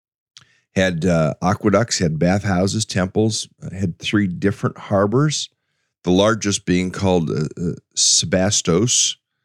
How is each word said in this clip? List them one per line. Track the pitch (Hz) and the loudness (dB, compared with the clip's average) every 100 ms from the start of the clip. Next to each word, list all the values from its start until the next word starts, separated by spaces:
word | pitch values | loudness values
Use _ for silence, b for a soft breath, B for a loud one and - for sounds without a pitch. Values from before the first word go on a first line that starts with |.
| _ _ _ - b b b 95 | _ _ _ -20 b b b 0
Had, | 92 85 90 | 0 2 2
uh, | 82 78 - | 2 2 0
aqueducts, | 87 101 107 98 117 - | -2 0 2 2 2 0
had | 87 78 | -2 0
bathhouses, | 87 98 98 90 98 107 - | 0 2 0 0 0 -2 -4
temples, | - 98 104 110 107 - _ | -2 -2 0 -2 -2 -8 _
uh, | 76 90 | -14 -6
had | 95 - | -6 -6
three | - 104 98 | -2 0 0
different | 85 98 - 110 - | -2 -2 -2 -6 -6
harbors, | - 101 101 123 151 - - _ _ _ _ _ | -2 2 2 2 0 -2 -8 _ _ _ _ _
the | 87 | 0
largest | 92 104 110 101 95 - | 4 4 2 -2 -2 0
being | 90 90 | 0 -2
called, | - 98 90 76 | -2 0 2 0
uh, | 55 78 - | -2 -4 -4
uh, | 85 - - - | -6 -6 -8 -2
Sebastos, | - - 82 92 95 - - 85 120 98 - - _ _ | 0 0 0 0 0 0 0 0 2 0 -2 -4 _ _